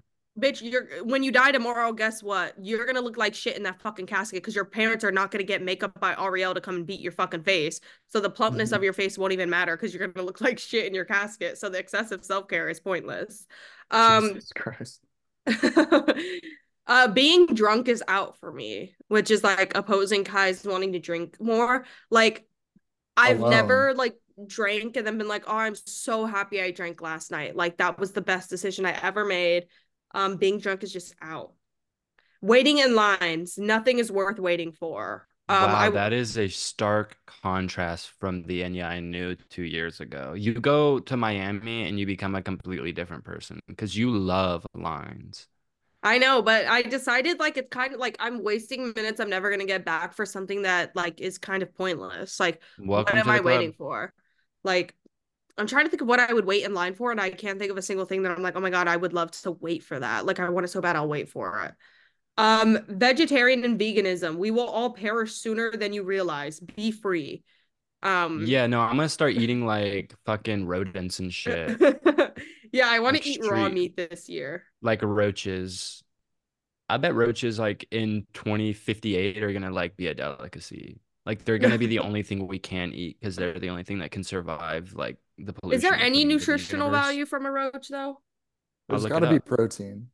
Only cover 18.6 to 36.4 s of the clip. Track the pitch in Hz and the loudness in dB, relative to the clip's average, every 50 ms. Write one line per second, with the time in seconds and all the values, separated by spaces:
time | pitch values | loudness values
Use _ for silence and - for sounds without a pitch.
18.6 | 120 104 107 98 135 190 - - - - 208 214 208 208 214 202 208 202 190 185 | -10 -8 -8 -8 -10 -12 -14 -20 -4 2 2 2 4 6 4 4 6 4 4 4
19.6 | 190 190 - 196 196 202 214 196 196 190 214 202 196 180 196 196 196 190 185 185 | 2 0 0 -2 0 2 2 2 2 2 2 0 0 0 0 2 2 2 2 0
20.6 | - 202 190 185 190 190 185 175 160 - 170 170 170 170 - - 220 233 226 226 | -2 -4 -2 -2 -2 -2 -4 -4 -4 -4 -6 -6 -6 -8 -10 -6 -2 0 2 2
21.6 | 240 240 247 262 254 - - - - _ 226 226 226 220 220 - - _ _ _ | 4 4 2 0 -2 -6 -16 -20 -4 _ 4 6 6 6 4 0 -6 _ _ _
22.6 | _ _ _ _ _ _ _ _ _ _ _ - 240 247 254 226 220 233 233 226 | _ _ _ _ _ _ _ _ _ _ _ 6 6 6 6 4 4 6 6 6
23.6 | 220 208 254 262 269 269 269 254 262 240 240 - _ _ _ - 202 196 - - | 6 6 4 4 4 4 2 2 0 -2 -4 -6 _ _ _ -18 -18 -10 -4 -2
24.6 | 220 202 208 214 214 233 233 262 220 214 214 220 214 208 208 208 - - 220 220 | -2 0 0 -2 -4 -4 -4 -4 -4 -2 -2 -4 -4 -4 -4 -4 -4 -2 -2 0
25.6 | 220 220 208 - - - - - - - 226 220 220 220 208 196 196 202 208 190 | 0 -2 -4 -6 -10 -12 -12 -8 -4 -2 -2 -2 -2 -2 -2 -2 -4 -2 -2 -2
26.6 | 185 185 180 180 185 170 170 160 165 160 160 160 - - 175 156 151 104 - - | -2 -2 -4 -6 -8 -8 -8 -10 -8 -8 -8 -8 -8 -8 -6 -6 -6 -4 -2 -2
27.6 | 175 170 170 - 190 180 170 - 196 190 - 208 180 - 185 185 175 - 185 180 | -2 0 0 0 0 0 0 -2 -4 -4 -4 -4 -2 0 -2 -2 -2 -6 -8 -6
28.6 | - 196 190 196 190 180 165 - - 185 190 208 208 202 185 180 180 175 175 175 | -4 -4 -4 -2 -2 -2 -2 -2 -2 -2 -2 -2 -2 0 0 2 2 2 2 2
29.6 | 175 - _ _ _ _ _ _ _ _ - 196 196 190 196 170 202 190 196 208 | 0 -2 _ _ _ _ _ _ _ _ -4 -2 -2 -2 0 2 2 2 2 0
30.6 | 208 202 190 190 208 190 - 180 175 - - _ - 160 160 147 107 - _ _ | -2 -4 -4 -4 -6 -8 -10 -12 -12 -14 -16 _ -14 -12 -12 -12 -12 -14 _ _
31.6 | _ _ _ _ _ _ _ _ _ _ _ _ _ _ _ _ - 190 226 254 | _ _ _ _ _ _ _ _ _ _ _ _ _ _ _ _ 2 6 8 8
32.6 | 269 294 294 294 269 262 240 220 214 208 196 190 180 170 165 160 175 175 - - | 8 8 6 6 6 6 6 6 6 6 4 4 2 0 0 -2 -4 -6 -6 -4
33.6 | 202 208 220 220 220 254 254 240 233 220 190 196 196 190 214 220 185 180 175 170 | 0 2 2 4 4 4 2 2 2 0 0 0 0 0 -2 0 0 0 0 0
34.6 | 170 165 160 - - 165 147 101 104 92 104 107 - _ _ _ _ - 196 196 | 0 -4 -8 -10 -8 -8 -6 -6 -6 -6 -8 -8 -12 _ _ _ _ 2 4 4
35.6 | 190 196 104 104 101 107 101 101 101 107 113 123 123 110 104 113 | 6 6 6 6 4 4 4 2 2 2 2 0 0 -2 0 0